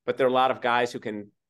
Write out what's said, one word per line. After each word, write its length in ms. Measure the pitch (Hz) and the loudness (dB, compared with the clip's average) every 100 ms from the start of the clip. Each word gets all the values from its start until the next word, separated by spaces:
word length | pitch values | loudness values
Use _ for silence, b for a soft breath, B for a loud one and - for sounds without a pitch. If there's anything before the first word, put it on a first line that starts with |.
| - | -6
but 120 | 123 | 0
there 100 | 131 | 2
are 20 | |
a 40 | |
lot 180 | 127 131 | 4 2
of 100 | 123 | 0
guys 300 | 123 120 120 | 0 0 0
who 80 | 123 | -4
can 320 | 113 107 101 _ _ | -8 -10 -12 _ _